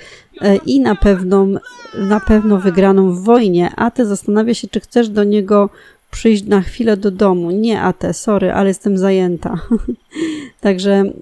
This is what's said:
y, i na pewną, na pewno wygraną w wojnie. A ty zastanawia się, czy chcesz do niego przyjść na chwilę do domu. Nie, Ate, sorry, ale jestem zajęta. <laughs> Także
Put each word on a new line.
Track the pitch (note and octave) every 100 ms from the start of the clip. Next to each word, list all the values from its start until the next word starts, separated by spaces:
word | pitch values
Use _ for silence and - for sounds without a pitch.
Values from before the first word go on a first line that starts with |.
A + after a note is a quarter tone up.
| - - _
y, | - G3+ G3 -
i | C4+
na | A#3+
pewną, | G3+ G3+ F#3 F#3 G3 G3 G3 - - -
na | - G3 G#3
pewno | - G#3+ G#3+ G3
wygraną | F#3+ F3 G3 G3 F#3+
w | F3+
wojnie. | G3+ A#3+ G#3 F3 F3 -
A | A#3
ty | - G#3+
zastanawia | G3+ - G#3 A3+
się, | G#3+ G3+
czy | G#3
chcesz | - A#3+ A3+
do | G#3
niego | G3+ G#3 G3 G#3 G3+ - - _ _
przyjść | - A3+ G#3
na | G#3 G3+
chwilę | F3+ - A3+ G3+
do | G#3
domu. | F#3 G3+ F3+ E3+
Nie, | F#3+ A#3 G#3
Ate, | F#3 - F3
sorry, | E3+ - G3+ F#3
ale | - G3
jestem | F#3 G#3 F#3+
zajęta. | G3 F#3+ F3+ F3 - E3 - A3+ - A#3+ _
<laughs> | D#4 D#4+ D4+ C4+ _
Także | G3+ F#3 G3+ G3 G3 -